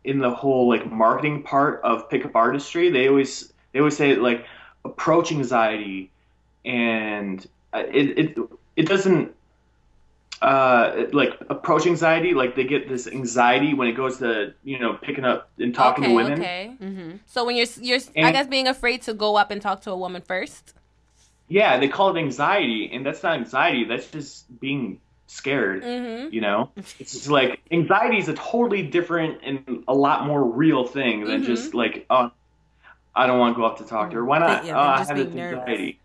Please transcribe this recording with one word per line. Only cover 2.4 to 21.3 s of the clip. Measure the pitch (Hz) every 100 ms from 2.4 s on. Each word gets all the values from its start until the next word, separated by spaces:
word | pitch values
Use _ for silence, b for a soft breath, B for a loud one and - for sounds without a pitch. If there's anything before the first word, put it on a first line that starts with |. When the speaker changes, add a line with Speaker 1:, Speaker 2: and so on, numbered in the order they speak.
| 117 139 - 170 175
Speaker 1:
they | 135 135
always, | 139 123 - - _ _
they | 131
always | 147 147
say, | 143 110
like, | 123 120 B B B B
approach | - - - 165 165
anxiety, | 151 120 120 110 107 101 95 95 _ _ _ _ _ -
and, | 123 117 110 107 104 101 92 - _ _
uh, | 107 -
it, | 143 139 -
it, | 156 - 113 - _ -
it | 156
doesn't, | 190 190 165 - - _ _ _ _ _ _ _ _ _ -
uh, | 139 135 131 120 113 - -
like, | 143 127 - -
approach | 139 - 156 170
anxiety, | 160 165 165 175
like, | 143 127 131
they | 131
get | 143 135
this | 123 -
anxiety | 135 123 123 120 127 151
when | 139 120
it |
goes | 117 131 123
to, | 120 110 101 -
you | 135 131
know, | 117 104
picking | 143 135
up | 127 - - -
and | 123
talking | 120 131 127
to | 120
Speaker 2:
Okay, | 117
Speaker 1:
women. | 117 -
Speaker 2:
okay. | 180 180 208 262
Speaker 3:
Mm-hmm. | 196 190 165 190 -
Speaker 2:
So | 254 240
when | 240
you're | 240
s-, | -
you're | 247 254
s-, | - -
I |
Speaker 1:
And | 254
Speaker 2:
guess | 269 262
being | 269 262
afraid | 262 240 254
to | -
go | 214 214 208
up | 202
and | 202
talk | 202 196
to | 214
a | 185
woman | 180 175
first? | - 185 294 - - _ _ _ _ _ _